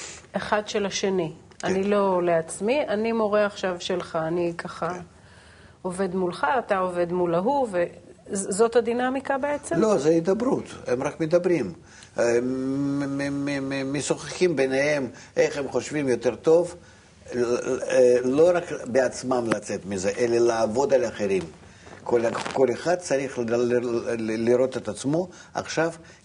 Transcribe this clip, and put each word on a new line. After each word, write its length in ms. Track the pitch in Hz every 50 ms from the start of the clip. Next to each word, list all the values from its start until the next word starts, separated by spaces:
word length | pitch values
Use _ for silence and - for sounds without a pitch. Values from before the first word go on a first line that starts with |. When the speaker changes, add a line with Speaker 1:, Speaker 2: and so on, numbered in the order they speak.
| - - - - - - -
Speaker 1:
אחד 340 | 196 - - 220 208 208 -
של 180 | - 220 202
השני. 460 | 190 - - - 196 190 185 170 156 160 - - - - -
Speaker 2:
כן. 80 | - 180
Speaker 1:
אני 160 | 185 190 190
לא 400 | 202 208 202 202 196 185 180 175
לעצמי, 580 | 175 170 165 165 - - - 196 214 262 302 277 -
אני 240 | 202 208 220 226
מורה 340 | 226 226 220 202 202 214 208
עכשיו 300 | 202 202 - - 185 180 175
שלך, 360 | - - 190 180 180 - -
אני 380 | 165 160 160 170 180 175 170 170 170
ככה 320 | - 175 - - 170 160
Speaker 2:
כן. 100 | 180 180 175 - - - - - - - - - - - - - - _
Speaker 1:
עובד 340 | - 185 180 185 196 185 175
מולך, 320 | 190 185 180 175 - - 285 285 247
אתה 180 | 226 - 208 190
עובד 340 | 185 185 180 175 175 170
מול 240 | 175 180 175 175 165
ההוא, 320 | 170 185 240 285 285 262 220
וז-, 800 | 185 175 175 - - - - - - - - - 208 196 196 -
זאת 240 | 202 185 233 226 226
הדינמיקה 600 | 247 220 233 233 240 254 254 262 277 262 - 277 269
בעצם? 380 | 262 294 294 285 - - 339 -
Speaker 2:
לא, 180 | 220 220 202 160
זה 120 | 135 156
הידברות, 540 | 165 165 165 190 190 220 247 262 - 127 - - - - - -
הם 160 | 123 123 139
רק 160 | 143 - -
מדברים. 540 | 165 156 170 175 175 185 175 151 117 92 82 - - - - - - - - -
אה, 200 | 110 117 120 120
מ-, 760 | 123 127 131 131 131 135 135 139 143 139 139 143 143 139 139 139
מ-, 280 | 143 143 139 143 139
מ-, 240 | 143 143 139 135 135
מ-, 240 | 139 135 135 135 139
משוחחים 600 | 147 127 - 160 - - 147 - - 190 180 160
ביניהם 520 | 135 135 131 131 135 143 151 151 143 131 117 - - - - - 170
איך 200 | 160 151 - 147
הם 120 | 139 127
חושבים 400 | - 127 113 - 139 151 147 131
יותר 260 | 120 113 - 123 110
טוב, 400 | 107 - 160 160 170 175 170 - - - - - - - - - - - - -
ל-, 100 | 123 120 117 123 113 - - 131 - - -
אה, 260 | 131 131 123 123 123 123 123
לא 280 | 127 131 147 160 180 175
רק 80 | 175 170 - 147 - -
בעצמם 580 | 127 113 131 127 123 - - - 127 131 123 117 113
לצאת 380 | 107 104 - - 104 98 -
מזה, 260 | 95 101 92 90 101 101 -
אלא 200 | 123 117 117 117
לעבוד 560 | 120 120 117 113 113 107 107 127 143 143 135
על 120 | 127 120
אחרים. 380 | 110 - - 104 98 98 92 82 80 - - - - - - - - - - -
כל, 160 | - 117 120 113 113 107 - - - -
כל 140 | 135 135 120 117
אחד 220 | 107 - 160 180
צריך 440 | 175 - - 143 135 143 127 - 123
ל-, 40 | 120 110 117
ל-, 240 | 120 123 120 123 123 120 123 117 117 - - 117 113
ל-, 320 | 110 110 110 117 113 117
לראות 280 | 123 123 131 127 - 120
את 100 | 95 107
עצמו 400 | 98 - - 135 147 165 190 180 - - - - -
עכשיו 380 | - - - - 156 160 165 165 - - - - -